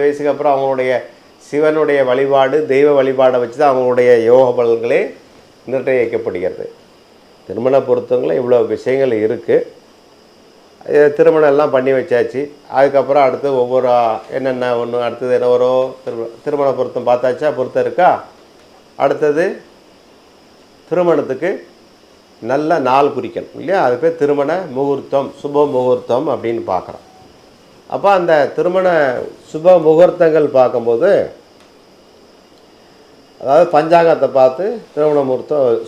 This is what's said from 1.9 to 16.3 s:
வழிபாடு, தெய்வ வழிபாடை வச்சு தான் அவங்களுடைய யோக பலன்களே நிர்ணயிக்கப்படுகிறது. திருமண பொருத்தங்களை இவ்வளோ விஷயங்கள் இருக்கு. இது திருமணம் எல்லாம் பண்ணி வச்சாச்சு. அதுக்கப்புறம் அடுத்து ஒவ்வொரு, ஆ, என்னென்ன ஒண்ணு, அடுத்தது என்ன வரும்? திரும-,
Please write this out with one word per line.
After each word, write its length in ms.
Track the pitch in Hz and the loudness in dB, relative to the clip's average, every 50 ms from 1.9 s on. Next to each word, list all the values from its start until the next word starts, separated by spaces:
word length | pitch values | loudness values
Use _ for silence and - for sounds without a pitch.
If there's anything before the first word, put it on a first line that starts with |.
| 143 143 131 127 | 2 0 2 2
வழிபாடு, 460 | 127 135 139 139 139 135 135 131 139 156 151 156 | 2 0 0 2 2 2 2 2 0 -2 0 0
தெய்வ 160 | 131 135 147 147 143 139 | 2 2 4 4 4 2
வழிபாடை 400 | 131 135 131 131 131 131 127 123 | 2 2 2 2 2 4 4 2
வச்சு 160 | 123 117 117 135 | -2 -4 -2 0
தான் 140 | 151 143 131 | 2 2 2
அவங்களுடைய 360 | 131 127 127 123 127 123 123 123 117 113 113 | 2 0 2 2 2 4 4 4 4 6 4
யோக 160 | 123 131 131 123 123 127 | 6 6 6 4 2 0
பலன்களே 440 | 120 117 113 113 113 120 139 175 214 - - - - - - - - _ _ _ _ - | 0 0 0 0 0 -2 -2 -2 -2 -4 -10 -16 -20 -20 -20 -20 -20 _ _ _ _ -6
நிர்ணயிக்கப்படுகிறது. 960 | 127 131 120 135 131 127 117 113 117 110 110 110 92 90 90 90 - - - - - - - _ _ _ _ _ _ _ _ _ _ _ _ | -6 -4 -2 -2 0 0 -2 -2 -4 -6 -6 -6 -6 -6 -6 -6 -8 -8 -14 -14 -16 -20 -20 _ _ _ _ _ _ _ _ _ _ _ _
திருமண 300 | - 92 107 120 131 139 135 120 | -12 -10 -8 -4 -2 -2 -2 0
பொருத்தங்களை 480 | 123 123 101 - - 127 123 135 156 165 139 | 0 -2 -2 -2 -4 -4 -4 -2 -2 -4 -4
இவ்வளோ 180 | 123 123 123 120 110 110 110 | 0 0 0 0 0 0 -4
விஷயங்கள் 380 | 104 - 127 131 135 135 131 117 107 107 | -6 -4 -4 -2 0 0 -2 0 -2 -2
இருக்கு. 300 | 110 120 117 - - 123 165 - - - - _ _ _ _ _ _ _ _ _ _ _ _ _ _ _ _ _ _ _ _ - - | -2 -4 -6 -2 -2 -2 -2 -2 -4 -12 -20 _ _ _ _ _ _ _ _ _ _ _ _ _ _ _ _ _ _ _ _ -8 -2
இது 100 | - 147 147 147 147 | 2 4 4 4 4
திருமணம் 340 | 165 160 165 160 156 156 147 | 4 2 4 4 4 2 4
எல்லாம் 200 | 139 143 151 143 135 | 4 2 2 2 0
பண்ணி 180 | 131 127 135 135 | 0 0 0 0
வச்சாச்சு. 440 | 127 117 - 123 120 113 - - 131 143 143 - - - - 120 | 0 0 0 0 0 0 -2 -4 -8 -8 -8 -12 -20 -18 -4 0
அதுக்கப்புறம் 480 | 131 139 139 143 139 123 123 143 147 139 | 0 2 2 2 0 0 2 2 2 2
அடுத்து 220 | 131 123 - 135 139 135 127 | 2 0 -2 -4 -2 0 0
ஒவ்வொரு, 260 | 123 123 127 127 123 123 123 | 0 0 0 0 2 2 2
ஆ, 20 | 120 117 113 110 104 - - - | 2 2 0 -2 -4 -8 -10 -10
என்னென்ன 340 | 135 131 135 127 123 123 123 120 120 | -6 -4 -4 -4 -4 -2 -2 -2 -2
ஒண்ணு, 160 | 120 117 120 123 120 117 | -4 -4 -4 -4 -4 -4
அடுத்தது 260 | 110 - 131 123 123 120 | -6 -6 -2 -2 0 0
என்ன 100 | 123 123 123 | 2 2 2
வரும்? 360 | 123 123 127 127 127 131 131 131 - - | 2 2 2 2 0 -2 -2 -6 -12 -12
திரும-, 260 | 131 117 117 113 117 | -10 -10 -8 -10 -10